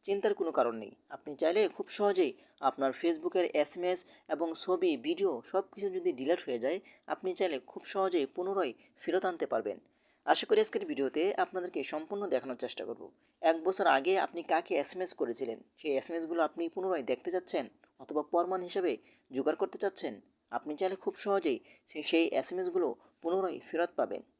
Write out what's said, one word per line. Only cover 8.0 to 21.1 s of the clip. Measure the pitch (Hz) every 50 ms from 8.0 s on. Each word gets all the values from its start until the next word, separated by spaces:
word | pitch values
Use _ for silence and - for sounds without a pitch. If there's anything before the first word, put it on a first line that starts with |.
| 190 190 175 170 139 131 _
পুনরায় | - 180 190 196 196 175 131 110 _ - _ _ _
ফেরত | - - - 185 185
আনতে | 185 175 165 156 - -
পারবেন। | 113 104 104 95 - _ _ _ _ _ _ _ _ _
আশা | - 156 - - -
করি | 214 202 220
আজকের | - - 226 196
ভিডিওতে | 311 - - 139 131 - 151 165 196 202 - 185
আপনাদেরকে | - - 185 175 180 - 151 135
সম্পূর্ণ | - - 156 160 160 202 202 202 185 156
দেখানোর | 127 120 131 127 117 -
চেষ্টা | 120 - - 92
করব। | 101 113 104 92 90 _ _ _ _ _ _
এক | - 160 165 165 160
বছর | 180 185 - 202
আগে | 165 139 135 139 170 190 190 -
আপনি | - - 170 160
কাকে | - 170 160 170 - 190 151
এসএমএস | 143 - - 180 185 180 -
করেছিলেন, | - 151 120 117 - 135 117 113 - - _ _ _
সেই | - 156 139 131
এসএমএসগুলো | - - 165 165 165 156 170 170 160 151
আপনি | - 170 170 165 _
পুনরায় | 190 185 190 185 156 127
দেখতে | 110 127 123 - -
চাচ্ছেন | 175 185 180 - - 170 127 107 _ _ _ _ _ _
অথবা | 131 - 147 151 147 -
প্রমাণ | - 170 175 180 190 185 180
হিসেবে | 175 - 196 180 170 123 - _ - _ _ _ _ -
জোগাড় | 131 143 151 156 -
করতে | 196 190 - - -
চাচ্ছেন, | 196 - - - 147 110 98 _ _ _ _ _ _ 113
আপনি | 120 - 151 151 147
চাইলে | 190 185 190
খুব | - - 202